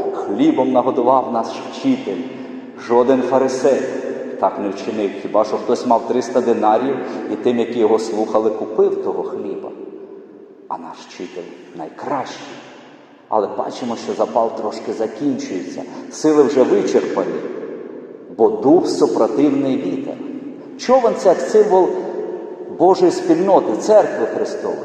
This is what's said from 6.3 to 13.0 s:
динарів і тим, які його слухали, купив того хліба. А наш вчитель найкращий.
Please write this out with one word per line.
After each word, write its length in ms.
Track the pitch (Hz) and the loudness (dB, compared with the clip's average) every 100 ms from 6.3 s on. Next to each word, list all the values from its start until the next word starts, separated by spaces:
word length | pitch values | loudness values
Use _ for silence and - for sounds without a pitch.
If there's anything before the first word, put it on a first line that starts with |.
| 131 | 0
динарів 540 | 120 107 107 110 131 92 - - - | 2 2 4 2 2 -2 -4 -8 -6
і 20 | 107 | -2
тим, 240 | 127 120 | 0 0
які 200 | 113 117 | -2 2
його 200 | 107 110 | 4 2
слухали, 500 | - 104 110 107 110 | 0 -4 0 2 0
купив 540 | - 104 - 196 - | -2 -4 2 2 2
того 200 | - - | -4 -4
хліба. 460 | - - - - - - - - - - - - - - - | -4 -6 -8 -8 -10 -14 -16 -16 -18 -18 -20 -20 -20 -20 -12
А 100 | - | -12
наш 200 | 82 - | -12 -16
вчитель 520 | - - 87 90 87 87 90 85 | -18 -14 -12 -12 -14 -16 -18 -14
найкращий. 680 | 78 - 123 135 110 - - - - - - - | -14 -10 -6 -4 -6 -10 -14 -16 -18 -20 -20 -20